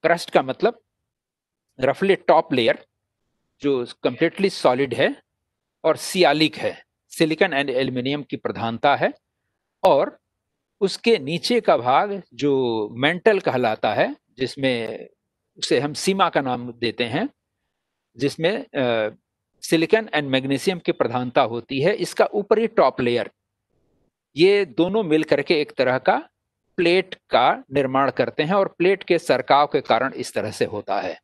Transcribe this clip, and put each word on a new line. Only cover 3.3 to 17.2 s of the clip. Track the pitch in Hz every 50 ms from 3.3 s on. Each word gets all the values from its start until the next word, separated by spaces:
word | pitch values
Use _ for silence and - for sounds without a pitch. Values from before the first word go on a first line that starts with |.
| _ _ _ _ _ _
जो | - 143 139 127 120 113 - _ -
कम्प्लीटली | 143 123 120 160 170 - - 196 196
सॉलिड | - - - 143 123 123 139 131 117
है | 113 143 214 277 - _ _ _ _ _ _ _ _ _ _ _ _ -
और | 160 151
सियालिक | - - - - 190 175 147 143 151 156 151 -
है, | - - 104 87 - _ _ _ _ _ _
silicon | - - 165 156 160 156 196 180
and | 156 139 143 143 123
aluminum | 127 135 127 127 127 123 135 143 147 131 _
की | -
प्रधानता | - _ - 104 - 117 117 117 110 - 143 139
है, | 117 156 214 196 _ _ _ _ _ _ _ _ _ _ _ _ _ -
और | 190 151 135 170 - - _ _ _ _ _ _ _ _ _ _ _ _ _
उसके | 208 185 - - - 233 226
नीचे | 190 135 131 165 170 - - 240 233
का | - - 170
भाग | 135 117 123 131 151 190 208 202 196 - _ -
जो | 113 135 147 139 131 131 120 113 110 107 107
मेंटल | 117 120 131 147 170 180 _ 233 208 190
कहलाता | - 147 123 127 127 113 110 - - 113 107
है, | 120 165 240 294 _ _ _ _
जिसमें | - 131 123 - 139 135 131 123 120 113 110 110 - - - _ _ _ _ _ _ _ _ _
उसे | - - - 160 127
हम | 139 147 147
सीमा | - - - 190 190 185 170
का | - 156
नाम | 139 131 123 123 120 123
देते | 117 _ 120 117 110 - 123
हैं, | 117 117 156